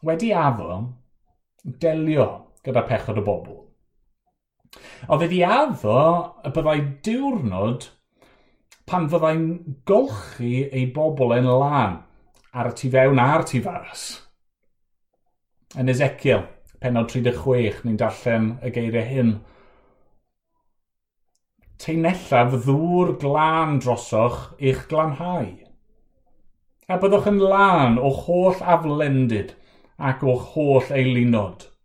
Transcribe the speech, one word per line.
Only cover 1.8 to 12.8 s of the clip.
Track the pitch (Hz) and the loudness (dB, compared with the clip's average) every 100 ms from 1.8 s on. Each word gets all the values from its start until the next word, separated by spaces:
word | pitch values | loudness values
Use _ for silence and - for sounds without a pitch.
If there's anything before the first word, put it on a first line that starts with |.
delio | 165 160 160 151 117 - - _ | -2 0 0 2 0 -2 -18 _
gyda | - 120 113 | -4 -4 -2
pechod | 113 - 107 | -4 -4 -4
y | 101 | -2
bobl. | 90 - - - _ _ _ _ _ _ _ _ _ _ - - - - | -4 -6 -20 -20 _ _ _ _ _ _ _ _ _ _ -20 -20 -20 -2
Oedd | 151 170 | 0 0
wedi | 180 | 2
addo | 175 233 302 180 104 117 156 175 - - - | 2 4 2 0 0 4 4 2 -2 -10 -8
y | |
byddai | 160 156 151 143 135 | -2 0 0 -2 -6
diwrnod | - 233 277 240 123 92 104 131 - _ _ _ _ _ _ _ _ _ - | -4 -4 -2 -4 -4 -2 -2 -4 -10 _ _ _ _ _ _ _ _ _ -6
pan | 180 156 | -4 0
fyddai'n | 170 160 160 165 175 - 135 - | 0 2 0 -2 -4 -10 -14 2
golchi | 202 277 151 - - 120 123 139 | 2 2 -4 -12 -8 -4 -2 -2
ei | 131 127 | -2 -4
bobl | 127 156 143 123 | 0 -2 2 2
yn | 120 127 | 2 4
lan | 127 143 143 107 85 - _ _ _ _ | 2 2 2 0 -4 -14 _ _ _ _
ar | 90 110 | -8 -8
y | |
tu | - | -6